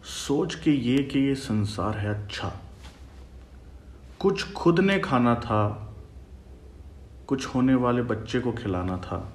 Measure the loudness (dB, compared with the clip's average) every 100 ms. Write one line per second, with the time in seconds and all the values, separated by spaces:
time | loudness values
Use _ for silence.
0 | -12 -10 -2 0 0 0 2 2 4 2
1 | 2 2 2 0 0 0 0 -2 -4 -2
2 | -2 -4 -6 -6 -8 -8 -16 -18 -20 -18
3 | -20 -20 -20 -20 -20 -20 -20 -20 -20 -20
4 | -20 0 2 2 -4 0 4 6 4 2
5 | 2 2 4 2 2 2 2 -2 -10 -14
6 | -16 -18 -20 -20 -20 -20 -20 -20 -20 -20
7 | -20 -18 -4 -4 0 2 4 6 4 2
8 | 2 -2 -2 -2 0 -2 -2 -2 -2 -4
9 | -4 -6 -8